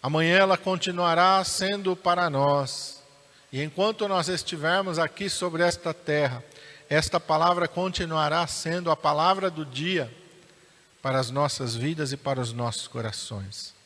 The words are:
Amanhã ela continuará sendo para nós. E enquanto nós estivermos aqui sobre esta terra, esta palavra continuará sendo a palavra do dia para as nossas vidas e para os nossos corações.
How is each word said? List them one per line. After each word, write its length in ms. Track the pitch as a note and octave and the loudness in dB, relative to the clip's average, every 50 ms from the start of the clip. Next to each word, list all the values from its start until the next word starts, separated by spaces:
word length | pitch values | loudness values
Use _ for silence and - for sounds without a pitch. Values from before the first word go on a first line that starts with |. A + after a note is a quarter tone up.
Amanhã 360 | - C3 D3+ D#3 E3 E3 F3 | -4 -2 0 2 2 4 6
ela 200 | F#3+ G3 F#3+ F#3+ | 6 6 6 4
continuará 840 | F3 - F#3+ F#3+ F3 - F#3+ F3+ F3 F3 F3 E3 E3 F3+ F#3 F#3+ F#3+ F#3 | 2 2 -2 -2 -2 -2 -4 -2 0 2 2 4 6 6 6 6 4 2
sendo 500 | - - - F#3+ F#3+ G3+ G3+ G3 F#3+ F#3 | 0 -2 -2 -2 -2 -2 -2 -2 -2 -2
para 360 | F3 - F3+ F3 F3 F3 E3+ | 0 2 2 2 2 2 0
nós. 760 | C#3+ C3+ C#3 C#3+ C#3+ C#3+ C3+ B2+ - - - - - - - - - - _ - _ - _ _ | 2 2 4 4 4 2 0 -2 -6 -10 -10 -12 -14 -18 -20 -20 -20 -20 _ -20 _ -20 _ _
E 100 | - C3 | -8 -6
enquanto 460 | D3 D#3 - F3+ G3 G#3+ A3 G#3+ A3 | -6 -6 -2 0 0 0 0 -2 -2
nós 220 | G3+ G3 F3+ D#3+ D#3+ | 0 0 0 0 0
estivermos 680 | F#3 E3 - - F3 D#3+ C#3+ D#3+ F3 G3 G3 F#3 E3+ | -2 -4 -4 -6 -8 -2 0 2 2 2 0 0 0
aqui 320 | D#3+ E3 D3+ - - G3 F#3+ | 0 0 -2 -2 -6 -6 -6
sobre 320 | - - F#3 F3+ D#3+ E3+ | -4 -2 -4 -4 0 2
esta 320 | F3 F3 E3+ F3 - E3+ D3+ | 2 2 2 0 -4 -6 -6
terra, 480 | - - - D3 D3 D3 C3 B2 A#2+ B2 - - - - - - - - - | -4 -4 -2 0 2 2 0 0 -4 -12 -16 -20 -20 -20 -20 -20 -20 -6 0
esta 300 | C#3+ D#3 D3+ - - E3+ | 2 2 2 2 -2 -2
palavra 480 | - - D#3 D#3 E3 F3 F3 F3 F3 | 0 2 2 4 4 4 4 2 0
continuará 800 | D#3+ - F3 F3+ F#3+ F3 - F#3 E3 D#3+ D#3 D3+ D3 D3+ E3+ E3+ | -2 -2 -2 -4 -2 -2 -4 -6 -2 0 0 0 2 2 0 0
sendo 420 | D3+ - - - E3 E3 F3+ F3 E3+ | -2 -4 -6 -4 -4 -4 -2 0 0
a 60 | D#3 | 0
palavra 560 | - - D3+ D3+ D3 D#3+ F3+ F#3+ G3 F#3+ F#3 | 2 2 0 2 4 4 4 4 2 0 -2
do 140 | E3 D#3 D#3 | -2 -4 -10
dia 440 | C#3 B2 C3 D3+ F3 F#3 E3+ C3 A#2 A#2 - - - - - - - - _ _ _ _ _ _ _ _ _ | -8 -6 -4 -2 0 0 -2 -2 -4 -8 -18 -20 -20 -20 -20 -20 -20 -20 _ _ _ _ _ _ _ _ _
para 180 | - C3+ C3 C3 | -4 -2 0 0
as 100 | C3 A#2 | -2 -2
nossas 460 | B2+ C#3 D3 C#3+ - - C3+ A#2+ A2+ | 0 0 0 0 0 -4 -6 -6 -4
vidas 380 | A#2 B2 D3+ E3+ D#3 D3+ C3 C3+ | -4 -4 -4 -2 -4 -4 -6 -6
e 40 | |
para 220 | C#3 - C3+ C#3 B2+ | -6 -4 -4 -2 -2
os 140 | B2 A#2 A2+ | -4 -6 -4
nossos 340 | A#2+ A#2+ A#2 A2 - - | -4 -4 -4 -4 -6 -10
corações. 880 | - - - A2+ A2 G#2 - - - A2 G2+ G2 F#2+ G#2+ - - - - _ _ | -10 -10 -8 -8 -6 -8 -8 -10 -10 -10 -10 -10 -10 -12 -14 -14 -16 -16 _ _